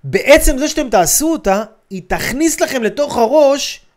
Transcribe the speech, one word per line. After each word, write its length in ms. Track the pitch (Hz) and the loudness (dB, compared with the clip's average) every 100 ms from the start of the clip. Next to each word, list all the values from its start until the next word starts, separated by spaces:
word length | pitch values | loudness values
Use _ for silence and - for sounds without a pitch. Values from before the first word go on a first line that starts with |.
בעצם 540 | 139 185 226 302 311 269 | -2 -2 4 4 4 -2
זה 100 | 302 | -2
שאתם 220 | 311 269 | -4 0
תעשו 420 | 202 165 - 302 | 0 2 0 0
אותה, 320 | 320 202 190 220 _ _ | -2 -2 -2 -4 _ _
היא 120 | 190 - | -14 -8
תכניס 540 | 170 - 254 320 - | -6 -6 -2 -2 0
לכם 220 | 330 262 | -4 -2
לתוך 340 | 220 214 285 - | -4 -2 -4 0
הראש, 640 | 226 302 277 277 - - _ | 2 4 4 2 -4 -12 _